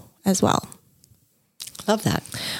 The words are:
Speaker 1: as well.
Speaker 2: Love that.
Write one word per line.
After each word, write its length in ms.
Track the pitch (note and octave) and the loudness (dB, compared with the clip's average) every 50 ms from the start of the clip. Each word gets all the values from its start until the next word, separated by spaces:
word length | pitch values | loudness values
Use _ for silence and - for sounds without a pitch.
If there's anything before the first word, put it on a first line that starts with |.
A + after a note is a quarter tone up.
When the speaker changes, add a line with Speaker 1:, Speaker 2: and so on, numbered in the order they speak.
| - - _ _ - | -10 -20 _ _ 0
Speaker 1:
as 160 | G3+ F#3+ - | 0 2 4
well. 280 | - - - - - - - - _ _ _ _ _ _ _ _ _ _ _ _ _ _ _ - - - - - - - | 4 4 4 2 0 -4 -10 -20 _ _ _ _ _ _ _ _ _ _ _ _ _ _ _ -18 -16 -16 -14 -6 0 0
Speaker 2:
Love 160 | G#3 G#3+ - | 0 2 2
that. 180 | - - - - - - - - - - - | 0 -2 -2 -4 -8 -12 -10 -8 -8 -8 -2